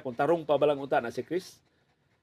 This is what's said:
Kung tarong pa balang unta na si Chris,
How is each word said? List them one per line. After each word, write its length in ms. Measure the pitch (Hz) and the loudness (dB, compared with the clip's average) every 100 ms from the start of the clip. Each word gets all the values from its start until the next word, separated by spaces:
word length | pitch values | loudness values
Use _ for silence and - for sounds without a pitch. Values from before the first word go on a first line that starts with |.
Kung 100 | 135 | -4
tarong 320 | 120 143 170 156 | 0 2 2 2
pa 80 | |
balang 240 | 139 147 139 | 2 4 0
unta 240 | 135 147 | 0 -2
na 80 | 117 | -2
si 160 | 123 120 | -6 -6
Chris, 320 | 175 - - _ _ _ _ _ _ | -6 -6 -16 _ _ _ _ _ _